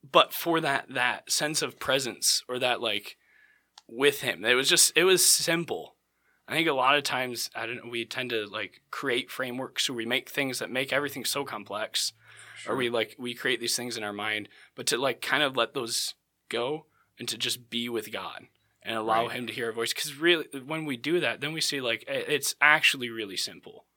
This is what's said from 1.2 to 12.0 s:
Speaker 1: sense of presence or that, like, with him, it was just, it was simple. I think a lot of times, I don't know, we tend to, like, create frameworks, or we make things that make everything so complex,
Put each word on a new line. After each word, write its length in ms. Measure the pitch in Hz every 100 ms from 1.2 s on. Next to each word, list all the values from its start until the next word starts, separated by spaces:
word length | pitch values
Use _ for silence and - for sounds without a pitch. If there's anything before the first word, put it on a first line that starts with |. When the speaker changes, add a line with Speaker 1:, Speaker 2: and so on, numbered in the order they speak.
| -
Speaker 1:
sense 300 | - 151 156
of 180 | 143 -
presence 640 | - 139 120 98 - - -
or 100 | 123
that, 220 | 127 113
like, 360 | 113 104 - - _ _ _ _ _ - -
with 340 | 117 143 139
him, 220 | 131 82 107
it 80 | 127
was 140 | 139
just, 220 | 175 - -
it 100 | 180
was 220 | 180 -
simple. 680 | - - 165 165 90 76 _ _ _ _ _ -
I 60 |
think 140 | 135 165
a 60 |
lot 220 | 135 127 147
of 80 |
times, 460 | 127 135 127 117 - 113
I 100 | 113
don't 120 | 123
know, 120 | 117
we 160 | 120 110
tend 240 | - 127
to, 140 | 113 104
like, 360 | 104 98 - _
create 400 | - 139 123 127
frameworks, 580 | - 131 123 127 - -
or 40 |
we 120 | 120 113
make 240 | 127 -
things 300 | - 135 123
that 100 | 101
make 240 | 123 135
everything 320 | 135 143 135 113
so 180 | 143
complex, 680 | 139 107 101 101 107 -